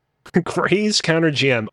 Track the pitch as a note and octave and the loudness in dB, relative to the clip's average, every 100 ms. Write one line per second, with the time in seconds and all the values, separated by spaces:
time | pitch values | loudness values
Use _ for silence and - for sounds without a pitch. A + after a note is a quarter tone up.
0 | _ _ - F3+ E3+ - D3+ F#3 G#3+ G#3 | _ _ -6 -4 -2 -2 0 0 0 0
1 | - E3 E3 C3 C#3 A#2+ G#2+ | 0 2 2 2 2 0 0